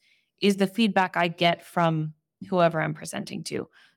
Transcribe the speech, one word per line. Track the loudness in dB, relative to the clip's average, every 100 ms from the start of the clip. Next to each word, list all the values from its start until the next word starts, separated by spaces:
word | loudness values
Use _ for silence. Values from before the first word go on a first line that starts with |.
| _ _ _ _
is | 0 2
the | 0
feedback | 2 2 2 0 0
I | -2
get | 2 0 0
from | -4 0 2 0 -4 -8 _ _ -4
whoever | 2 2 2
I'm | -4
presenting | -6 -10 -10 -10 -10 -8
to. | -8 -8 _ _